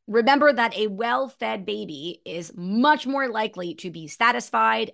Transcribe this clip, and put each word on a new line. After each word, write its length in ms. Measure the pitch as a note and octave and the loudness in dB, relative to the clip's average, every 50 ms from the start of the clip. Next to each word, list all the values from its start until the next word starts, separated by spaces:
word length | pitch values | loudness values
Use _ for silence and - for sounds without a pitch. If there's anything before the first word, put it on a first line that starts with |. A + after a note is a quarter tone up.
| _ | _
Remember 440 | - G#3 A#3 A3 B3+ C#4+ C#4 D4 D4 | -2 0 2 4 6 6 6 6 6
that 240 | C4+ A#3+ A#3 A3+ A3+ | 4 4 2 -2 0
a 120 | G3 G#3+ | -2 -4
well-fed 800 | G#3+ G3 F#3+ A3+ A#3 B3 B3+ C4+ B3 - - A#3+ A3 A3 G#3 F#3 | -4 -4 -4 -4 -2 -2 -2 -2 -4 -8 -8 -6 -6 -6 -6 -6
baby 560 | G#3+ G#3 G#3+ G#3 E3 D3+ C3+ D3+ F3 - - - | -8 -8 -8 -8 -10 -10 -10 -10 -12 -12 -12 -12
is 260 | - D#3 F3 E3 - - | -12 -10 -10 -10 -12 -12
much 500 | F3+ F3 F#3 G#3 A#3 C4 D4+ D4+ - - | -10 -6 -2 2 4 6 6 4 4 2
more 220 | B3+ C4+ C#4 C4+ | -4 -2 -2 -2
likely 480 | B3 A3 A3 A3 A3 - F3+ F3+ F3 D#3+ | -2 -2 -4 -4 -4 -6 -8 -10 -10 -10
to 160 | - - F#3 | -10 -12 -12
be 160 | D#3 E3 D#3+ | -12 -12 -14
satisfied 800 | D3 - - A#3 A#3+ A#3+ A#3+ A3+ - - A3+ A3 A3 A3 A3+ A3 A3 | -10 -2 2 2 2 2 2 -2 -2 0 2 2 2 2 0 -2 -6